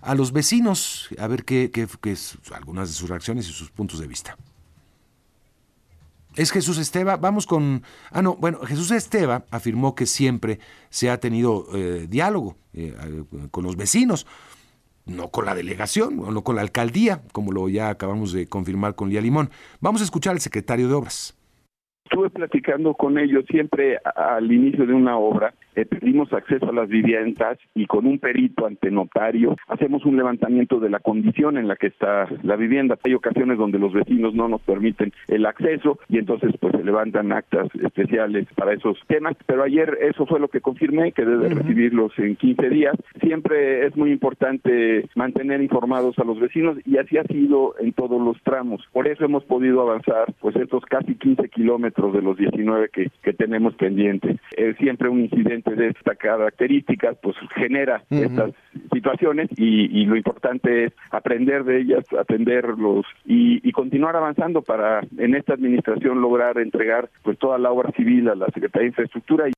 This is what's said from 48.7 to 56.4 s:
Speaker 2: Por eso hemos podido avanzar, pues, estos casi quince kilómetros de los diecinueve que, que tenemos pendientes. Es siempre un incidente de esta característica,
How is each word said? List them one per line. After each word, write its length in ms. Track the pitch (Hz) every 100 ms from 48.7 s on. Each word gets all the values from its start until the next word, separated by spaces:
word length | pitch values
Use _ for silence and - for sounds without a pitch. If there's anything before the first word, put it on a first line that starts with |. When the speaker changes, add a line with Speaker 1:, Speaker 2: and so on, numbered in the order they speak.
| 98 -
Speaker 2:
Por 140 | 127 139
eso 180 | 147 151
hemos 180 | 143
podido 380 | - 127 131 127
avanzar, 520 | 123 110 - 110 113 -
pues, 140 | 107 104
estos 280 | - 127 -
casi 280 | 131 -
quince 360 | 131 135 131 131
kilómetros 680 | - 113 120 117 - 98 98
de 80 |
los 120 | 95 95
diecinueve 540 | 101 107 107 110 110
que, 200 | - 92 _
que 120 | -
tenemos 420 | - 110 113 113 -
pendientes. 600 | 95 98 101 98 104 - - -
Es 200 | 113 107
siempre 300 | 139 123 123
un 100 | 123
incidente 480 | 117 123 113 117 117
de 220 | 110 117
esta 260 | 113 - 101
característica, 960 | 107 113